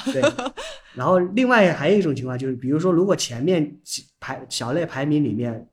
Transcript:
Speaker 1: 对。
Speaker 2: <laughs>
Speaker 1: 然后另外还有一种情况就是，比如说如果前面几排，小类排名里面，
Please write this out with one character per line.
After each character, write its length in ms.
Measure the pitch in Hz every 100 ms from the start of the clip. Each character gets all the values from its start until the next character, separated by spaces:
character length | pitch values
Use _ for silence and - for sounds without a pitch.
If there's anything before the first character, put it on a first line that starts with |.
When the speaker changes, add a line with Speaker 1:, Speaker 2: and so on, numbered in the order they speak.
| -
Speaker 1:
对。 160 | 262 277 302 247
Speaker 2:
<laughs> 400 | - 605 - -
Speaker 1:
然 120 | - 135
后 120 | 185
另 280 | 180 202 247
外 240 | 240 185
还 180 | 151 147
有 80 | 208
一 40 |
种 120 | 175
情 100 | 127
况 140 | 127 127
就 100 | 135
是， 60 |
比 140 | 123 127
如 100 | 151
说 120 | 180
如 120 | 165
果 100 | 196
前 280 | 170 - 117
面 340 | 147 180 147 -
几 200 | - - - _
排， 260 | - 135 131
小 240 | - 117
类 140 | 151 160
排 180 | 135
名 180 | 143 151
里 100 | 139
面， 340 | 104 120 113 -